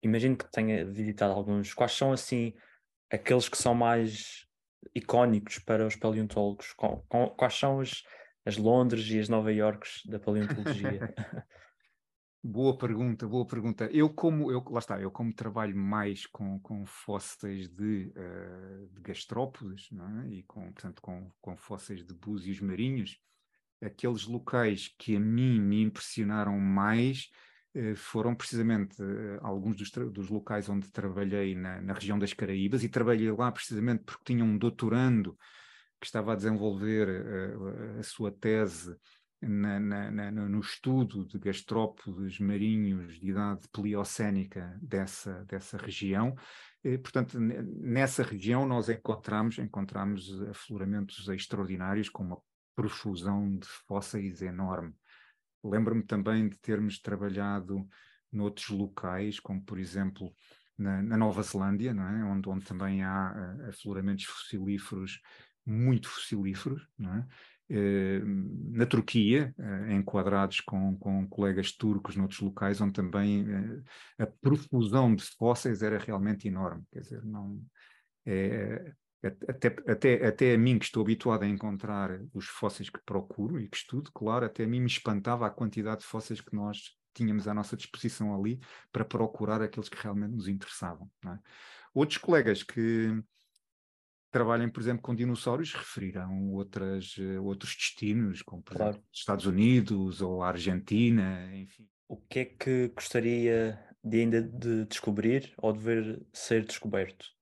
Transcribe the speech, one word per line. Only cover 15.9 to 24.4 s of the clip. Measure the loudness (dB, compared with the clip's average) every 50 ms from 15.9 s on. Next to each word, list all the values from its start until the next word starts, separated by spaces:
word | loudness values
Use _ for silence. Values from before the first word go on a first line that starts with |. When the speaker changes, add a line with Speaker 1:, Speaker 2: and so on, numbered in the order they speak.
| 0 0 0 0 -2 -4 -8
Speaker 2:
com, | -14 _ -8 -8 -6 -6 -8
com | -8 -8 -10 -10 -8
fósseis | -10 -14 -16 -8 -6 -6 -6 -6 -8 -14 -10 -8 -8 -6 -6 -8 -10
de, | -8 -4 -2 -2 0 -2 -4 -6 -10
eh, | -12 -12 -12 -12 -12 -12 -14 -14 -16 -16 -16 -16 -16 -18 -18
de | -20 -18
gastrópodes, | -12 -12 -12 -12 -10 -6 -4 -4 -4 -4 -6 -12 -12 -12 -12 -12 -14 -16 -14
não | -14 -12 -10 -10 -10 -10
é? | -10
E | -10 -12 -14
com, | _ -16 -16 -16 -16 -16
portanto, | -14 -14 -14 -14 -14
com, | -12 -12 -12 -12 -12 -16 -18 _
com | -14 -12 -12
fósseis | -12 -12 -12 -12 -12 -10 -12 -12 -12 -12
de | -14 -18
búzios | -14 -8 -8 -6 -6 -4 -6 -6 -4
marinhos, | -2 -4 -2 -2 -2 -2 -2 -2 -4 -6 -8 _ _ _ _ _ _ _ _ _ _ _ _ _
aqueles | -12 -12 -10 -4 -2 -2 -2 -2 -4
locais | -6 -8 -6